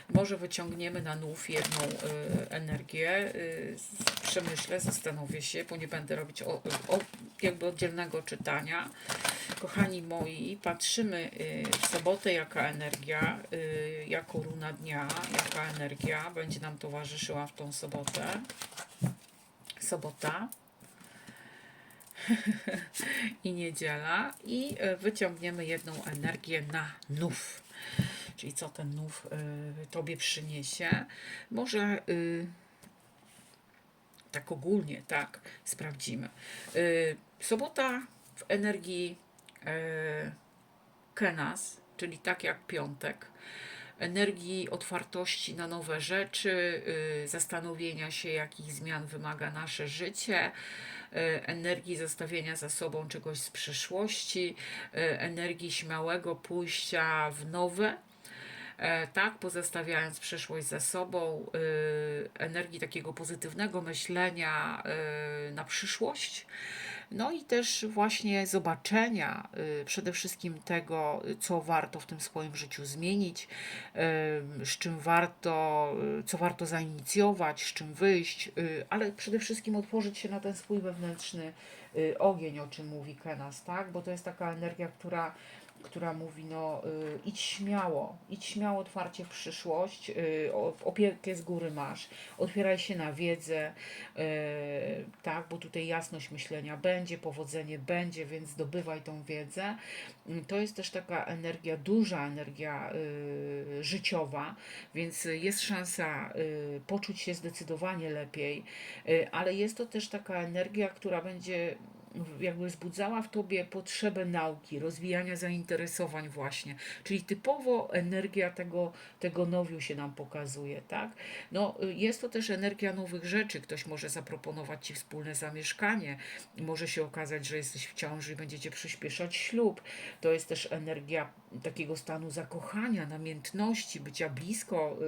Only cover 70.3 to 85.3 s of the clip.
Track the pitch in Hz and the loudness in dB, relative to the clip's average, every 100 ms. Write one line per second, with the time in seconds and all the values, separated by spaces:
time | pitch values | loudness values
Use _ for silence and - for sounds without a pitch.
70.3 | - 180 156 - 170 165 160 151 147 143 | -2 -4 -4 2 0 2 2 4 2 -2
71.3 | 147 - 170 156 165 151 156 - 156 - | -2 2 2 6 4 4 -4 -8 -6 -4
72.3 | 160 156 147 139 - 143 147 170 202 185 | -4 -4 -4 -6 -6 -6 0 2 4 4
73.3 | 170 - - - - - - 165 160 156 | 0 -10 -8 -8 -8 -6 2 4 4 4
74.3 | 151 143 143 135 - 175 160 156 170 175 | 0 -2 -4 -2 0 0 0 8 8 8
75.3 | - 170 160 156 151 147 - 143 147 - | 2 2 4 6 6 4 2 2 0 0
76.3 | 170 175 170 165 165 160 151 135 202 202 | 2 2 2 0 0 0 -4 2 8 8
77.3 | 190 156 147 - - 156 147 196 180 170 | 8 2 2 -2 -4 -6 4 8 8 4
78.3 | - - - 165 156 - 214 214 208 - | -2 -4 0 0 0 0 2 2 0 0
79.3 | 220 - 220 - 208 208 226 202 202 196 | 2 2 -2 2 0 2 2 2 -2 -2
80.3 | 196 196 190 - 208 185 175 175 170 - | -2 -2 -4 0 2 2 -2 -2 -4 -4
81.3 | 170 160 - - - - - 160 - 196 | -4 -6 -8 -16 -18 -6 2 2 6 6
82.3 | 175 156 147 143 143 151 147 143 139 165 | 6 0 -4 -8 -8 -8 -6 -8 -10 -8
83.3 | 139 139 139 - 180 185 175 175 175 180 | -6 -6 -8 -4 -4 -2 -4 -4 -4 -6
84.3 | 175 175 165 170 170 165 - 175 170 160 | -2 -2 0 -4 -2 -6 -6 -4 0 0